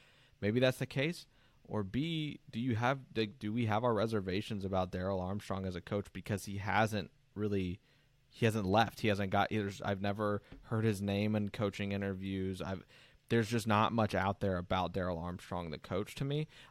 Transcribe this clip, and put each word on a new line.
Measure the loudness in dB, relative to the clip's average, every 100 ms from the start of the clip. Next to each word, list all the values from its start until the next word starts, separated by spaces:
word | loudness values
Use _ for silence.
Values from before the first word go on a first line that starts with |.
| -20 -20 -20 -2
maybe | 0 4
that's | 4 2
the | -2
case. | -2 -2 -4 -12 _ _ _ -6
Or | -4
B, | -2 -2 0 -2 -4 -6 -8
do | -4
you | 0 2
have, | 2 0 -2
do, | -2 -2
do | -2 -2
we | 0 2
have | 2 4
our |
reservations | 2 2 0 0 -2 -2 -4 0
about | 0 0
Darrell | 0 0 0
Armstrong | -2 -4 -4 -4 -4
as | -6
a |
coach | -4 -4 -4
because | -8 -4 -4 -4
he | -4
hasn't | 2 4 4 2 -6 _ _ -4
really, | 0 0 0 -4 _ _ _ _ _
he | 0 2
hasn't | 2 4
left. | 4 4 2
He | 0
hasn't | 2 2
got, | 2 2
there's, | 0 -2 -4
I've | -4 -2
never | -2 0 0 -2 -6 -16
heard | -4 2
his | 2 2
name | 0 2 2 0
in | 0
coaching | -2 -2 -2 -4
interviews. | -2 -2 -4 -4 -2 -2 -4
I've, | -6 -8 -10 -20 -20 -12 0
there's | 2 2
just | 0 2
not | 4 4
much | 2 2
out | 2 0 0
there | 0 0
about | 0 0 0
Darrell | 0 -2 -2
Armstrong, | -4 -8 -6 -6 -6
the | -8
coach, | -4 -4 -2 -4
to | -2
me. | -2 -4 -10 -6